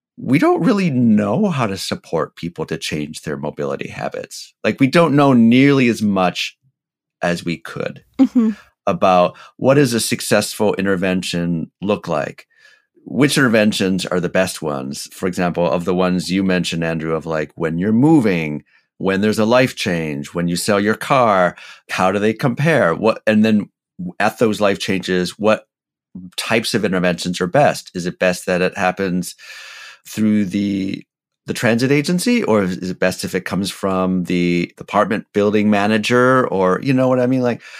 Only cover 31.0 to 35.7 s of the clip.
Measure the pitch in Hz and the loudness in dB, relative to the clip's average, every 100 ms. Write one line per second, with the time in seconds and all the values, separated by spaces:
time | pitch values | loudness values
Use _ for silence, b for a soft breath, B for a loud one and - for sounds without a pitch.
31 | - _ _ _ - 113 113 117 131 147 | -12 _ _ _ -10 -2 0 2 2 0
32 | 147 180 240 240 - 107 92 92 92 90 | 0 0 0 0 2 2 0 -4 -6 -2
33 | 92 - 92 95 - 95 98 - 98 92 | -2 -2 -4 -6 -4 -4 -4 -4 -2 0
34 | 92 92 87 90 87 87 - - - 101 | 0 -2 -2 0 0 0 -2 -8 -2 0
35 | 104 107 - 104 104 107 104 | 2 -2 -4 0 2 2 2